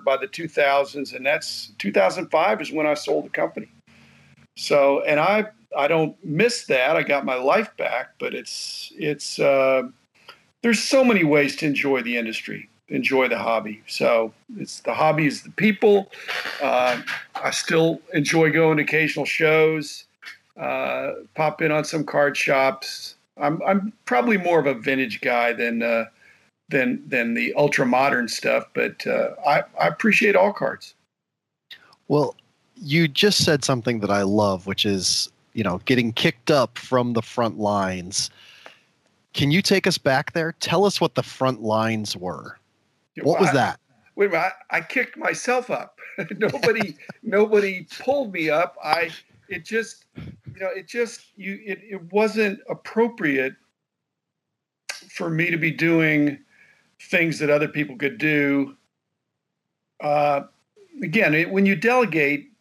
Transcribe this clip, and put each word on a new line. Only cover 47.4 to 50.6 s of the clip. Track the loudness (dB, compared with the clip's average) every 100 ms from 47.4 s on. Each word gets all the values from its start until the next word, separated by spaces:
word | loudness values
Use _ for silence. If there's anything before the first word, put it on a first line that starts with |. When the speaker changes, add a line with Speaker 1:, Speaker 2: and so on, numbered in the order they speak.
| 4 4 2 -4 -10 -6
Speaker 1:
pulled | -2 0 -2
me | -4 0
up. | 2 0 -4
I, | -2 0 0 -6 -20 _ -14
it | -12 -6
just, | -6 -6 -12 _ -18
you | -18 -16 -20
know, | -10